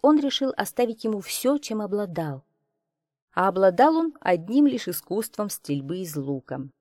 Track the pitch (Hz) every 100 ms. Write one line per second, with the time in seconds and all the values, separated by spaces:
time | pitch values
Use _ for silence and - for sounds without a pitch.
0 | 285 302 277 - 269 - 208 - 247 226
1 | 226 214 - - 247 285 - 214 208 208
2 | 202 165 156 135 _ _ _ _ _ _
3 | _ _ _ - 185 185 190 180 285 320
4 | 330 - - 180 175 254 294 254 - 180
5 | _ 196 220 - 208 - - 143 135 180
6 | 180 151 135 139 - 131 135 _